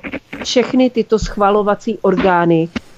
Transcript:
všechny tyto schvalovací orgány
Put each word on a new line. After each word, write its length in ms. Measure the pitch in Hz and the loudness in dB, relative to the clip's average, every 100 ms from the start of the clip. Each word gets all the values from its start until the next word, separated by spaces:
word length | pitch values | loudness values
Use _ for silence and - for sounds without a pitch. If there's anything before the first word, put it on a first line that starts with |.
| - - - - | -8 -14 -16 -14
všechny 460 | - 247 226 254 254 | -2 -2 0 2 2
tyto 300 | 233 214 220 | 0 -2 -2
schvalovací 760 | - - 202 208 208 202 - 214 | -2 0 2 2 0 -2 -4 -2
orgány 680 | 196 190 196 175 170 165 165 - - | 0 2 2 2 2 2 0 -6 -14